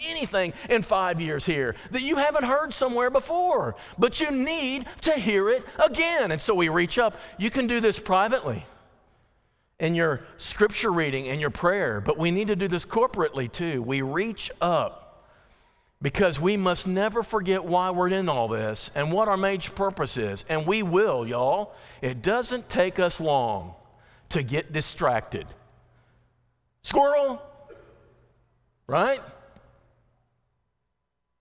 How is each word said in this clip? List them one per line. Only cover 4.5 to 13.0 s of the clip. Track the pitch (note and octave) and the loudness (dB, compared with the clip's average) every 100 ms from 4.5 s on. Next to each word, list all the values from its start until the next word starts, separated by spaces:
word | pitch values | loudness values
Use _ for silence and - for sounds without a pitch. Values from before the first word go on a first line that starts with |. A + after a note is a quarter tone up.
| E4 C4 C#4 B3+ - | -2 -2 -4 -8 -4
to | D#4+ | 0
hear | D4 F#3+ G3 G3+ | 0 2 2 4
it | B3+ - - | 0 -2 2
again. | D#4 A#3+ E4 E4 G#3 | 2 4 0 2 0
And | D#3+ | -2
so | - | 0
we | F#3 E3 | 2 4
reach | E3 F3 - | 2 0 2
up. | A3+ - - - | 2 0 -14 -4
You | G#3+ | -2
can | C4 A#3+ | 0 0
do | A#3+ | 2
this | A3 - | 2 0
privately | - F#3 G#3+ B3 D3 G2 - - _ _ _ _ _ _ _ _ _ - | 2 2 4 0 -2 -6 -8 -20 _ _ _ _ _ _ _ _ _ -6
in | D#3+ E3+ | -2 0
your | E3 C3 - - | 0 -2 -8 -14
scripture | - - G#3 - A3+ | -6 2 2 2 0
reading, | E3+ D3+ C3 C3 | 2 0 -2 -4
in | C#3+ | -4
your | D3 | -4
prayer, | - F3 G3+ D3 G#2 | 0 0 2 0 -2
but | G#2+ D3+ | -2 0
we | E3+ | 2
need | F#3 G#3+ | 0 0
to | F#3+ | 0
do | F#3+ | 0
this | F3 - | -2 -2
corporately | A3+ | 0